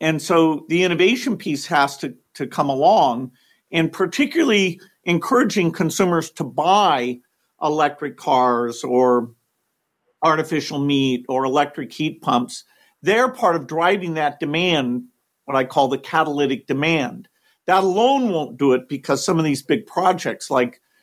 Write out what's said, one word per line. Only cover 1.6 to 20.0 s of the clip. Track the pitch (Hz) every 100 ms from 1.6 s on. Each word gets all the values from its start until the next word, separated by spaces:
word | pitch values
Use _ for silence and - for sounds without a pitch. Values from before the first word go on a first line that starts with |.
| -
has | 156 139 -
to, | - - _
to | - 185
come | - 143
along, | 135 156 214 147 120 131 - _ _ _
and | 170 160
particularly | - 180 - 285 320 285 208 185 170 - _
encouraging | - 170 - 254 247 208 170
consumers | - 165 - 190 170 156
to | -
buy | 135 127 156 202 196 143 123 123 _ _ _ _
electric | 156 151 147 147 147 -
cars | - 131 127 120 120 117
or | 131 123 127 123 117 113 _ _ _ _ _ _ _ _
artificial | 160 156 156 151 143 147
meat | 143 139 135 123 123
or | 131
electric | 135 143 147 - 120
heat | - 156 -
pumps. | - 127 123 - - _ _ _
They're | 160 214 254
part | 254 220 170
of | 135
driving | 156 170 202 180
that | 160 147 147
demand, | 147 156 180 160 123 123 123 _ _ _ -
what | 135
I |
call | 135 151 135
the | 135
catalytic | - 165 156 143 143 131 -
demand. | 135 151 165 131 185 - _ _ _ -
That | 185
alone | 190 185 240 277 247
won't | 170 147 135
do | 139
it, | 127 127
because | 139 - 139
some | - 170
of |
these | 156 135
big | - 147 -
projects | -